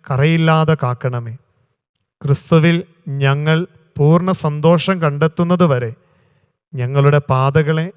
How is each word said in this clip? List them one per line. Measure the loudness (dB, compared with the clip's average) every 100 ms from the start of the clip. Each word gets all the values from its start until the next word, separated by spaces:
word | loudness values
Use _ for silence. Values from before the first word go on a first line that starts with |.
| -4
കറയില്ലാതെ | 0 2 2 2 2 2 0
കാക്കണമേ. | -2 -4 -6 -6 -10 -16 _ _ _ _ _ _ _ _
ക്രിസ്തുവിൽ | -2 -2 2 2 4 0 -4 _ -12 -2
ഞങ്ങൾ | -2 0 0 -2 -2 _ _ 0
പൂർണ്ണ | 2 2 0 -4
സന്തോഷം | -4 0 2 2 0 -2
കണ്ടെത്തുന്നതുവരെ | -2 0 -2 -2 -2 2 2 0 -4 -12 _ _ _ _ _ _ _ -8
ഞങ്ങളുടെ | -2 2 4 2 0
പാതകളെ | 0 0 0 -2 -2 -4